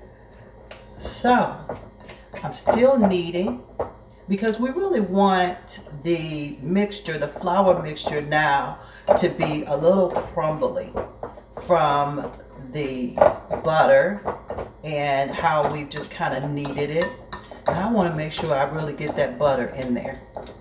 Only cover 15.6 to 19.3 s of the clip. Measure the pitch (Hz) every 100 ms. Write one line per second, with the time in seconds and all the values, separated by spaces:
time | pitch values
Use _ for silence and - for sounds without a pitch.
15.6 | 143 151 143 - - - 165 135 143 143
16.6 | 143 143 147 156 180 - - - - -
17.6 | - 165 202 226 175 156 156 - 160 139
18.6 | 139 151 151 143 151 151 139